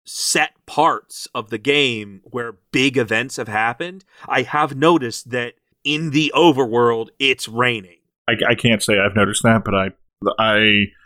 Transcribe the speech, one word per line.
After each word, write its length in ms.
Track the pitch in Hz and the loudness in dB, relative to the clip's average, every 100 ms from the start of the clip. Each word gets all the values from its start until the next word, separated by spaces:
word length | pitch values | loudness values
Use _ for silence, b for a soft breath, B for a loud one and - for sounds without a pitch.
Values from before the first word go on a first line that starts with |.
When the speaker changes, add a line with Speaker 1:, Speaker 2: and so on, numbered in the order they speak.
Speaker 1:
set 480 | - - - 160 156 _ - | -16 -8 -4 -2 -2 _ -8
parts 600 | - 160 113 _ - - | 0 2 0 _ -18 -12
of 160 | 123 107 | -12 -8
the 80 | 113 | -6
game 640 | 131 147 135 113 101 95 | 0 2 2 -2 -10 -18
where 300 | - 123 117 101 - | -12 -10 -10 -14 -6
big 260 | 131 135 127 | 0 0 0
events 380 | 110 110 131 - | 0 -2 -4 -8
have 120 | 110 | -6
happened, 560 | 107 113 120 175 185 _ B B | -2 -2 -4 -10 -12 _ B B
I 140 | 131 | -4
have 340 | 123 147 151 135 | -2 -2 -2 2
noticed 540 | 160 165 120 - 117 | 2 2 0 -8 -8
that 240 | 123 120 _ _ _ | -6 -8 _ _ _
in 280 | 143 151 160 | -6 -4 -2
the 200 | 143 147 135 | 0 0 4
overworld, 720 | 170 131 123 117 120 113 117 - | 4 4 0 2 2 0 -6 -2
it's 300 | 139 123 - | -2 -2 -4
raining. 500 | 113 123 113 90 85 _ _ - | -2 0 -2 -10 _ _ _ -4
Speaker 2:
I, 60 | 113 - | 0 0
I 40 | |
can't 260 | 117 120 107 | 2 2 0
say 120 | - 101 | 0 2
I've 160 | 101 101 | 2 2
noticed 260 | 98 104 | 0 2
that, 220 | 117 113 | 2 2
but 100 | 104 | 2
I 160 | 98 95 - _ - 98 - | -2 -2 -8 _ -6 -4 0
I, 460 | 110 107 110 104 98 b | 2 4 4 4 0 b